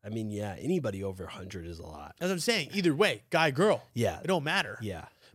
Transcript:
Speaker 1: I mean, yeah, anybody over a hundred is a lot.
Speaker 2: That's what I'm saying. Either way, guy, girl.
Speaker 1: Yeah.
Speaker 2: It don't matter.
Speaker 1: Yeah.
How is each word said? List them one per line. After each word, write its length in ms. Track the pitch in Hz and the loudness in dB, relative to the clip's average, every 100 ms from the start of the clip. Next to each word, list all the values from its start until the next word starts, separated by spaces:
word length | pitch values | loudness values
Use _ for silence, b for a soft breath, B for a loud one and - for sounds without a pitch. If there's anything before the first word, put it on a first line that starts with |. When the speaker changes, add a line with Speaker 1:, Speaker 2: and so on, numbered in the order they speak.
Speaker 1:
I 60 | 104 | -6
mean, 220 | 113 110 | -6 -4
yeah, 260 | 104 104 95 | -4 -6 -6
anybody 460 | 139 185 120 95 | 0 0 0 -4
over 200 | 98 92 | -6 -6
a 60 | 92 | -10
hundred 360 | - 90 92 85 | -10 -10 -10 -10
is 120 | 82 | -10
a 20 | 82 | -12
lot. 280 | 76 - - | -14 -16 -6
Speaker 2:
That's 120 | 175 | -4
what 40 | |
I'm 40 | 190 | -2
saying. 320 | 160 226 143 | 2 0 0
Either 220 | 196 180 | 2 2
way, 280 | 143 202 120 _ | 6 4 4 _
guy, 220 | 170 160 | 4 4
girl. 320 | 139 208 156 - | 4 4 4 0
Speaker 1:
Yeah. 280 | - 110 85 | 0 0 0
Speaker 2:
It 60 | - | 0
don't 180 | 185 | 0
matter. 340 | 143 190 139 98 | 2 0 -2 -4
Speaker 1:
Yeah. 240 | 110 90 - b b | -8 -8 -10 b b